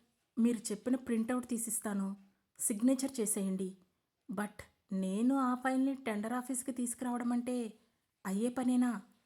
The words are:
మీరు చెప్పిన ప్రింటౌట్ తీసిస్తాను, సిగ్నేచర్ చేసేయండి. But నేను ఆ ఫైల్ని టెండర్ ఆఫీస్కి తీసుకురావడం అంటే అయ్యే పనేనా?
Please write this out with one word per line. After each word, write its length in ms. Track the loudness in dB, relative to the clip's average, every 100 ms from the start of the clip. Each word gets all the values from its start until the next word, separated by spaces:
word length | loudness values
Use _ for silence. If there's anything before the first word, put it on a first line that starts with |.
| _ _ _ 2
మీరు 200 | 4 4
చెప్పిన 380 | -2 -4 0 -2
ప్రింటౌట్ 520 | 0 -2 0 -2 -2
తీసిస్తాను, 680 | -4 -2 -4 -2 -2 -2 -4 -12 _ _ -4
సిగ్నేచర్ 640 | -2 2 2 4 0 -2
చేసేయండి. 560 | 0 0 0 -2 -4 -6 _ _ _ _ _
But 300 | -6 -6 -8 -20 _ _
నేను 420 | -2 0 2 4
ఆ 200 | 4 2
ఫైల్ని 400 | 2 0 2 2
టెండర్ 380 | 0 -2 -2 -2
ఆఫీస్కి 400 | -2 -2 -4 -4
తీసుకురావడం 600 | -4 -4 -4 -4 -2 0
అంటే 400 | 0 0 -2 -4 -8 _ _ _ _ -4
అయ్యే 220 | 0 0
పనేనా? 540 | 0 2 4 4 0 -8 _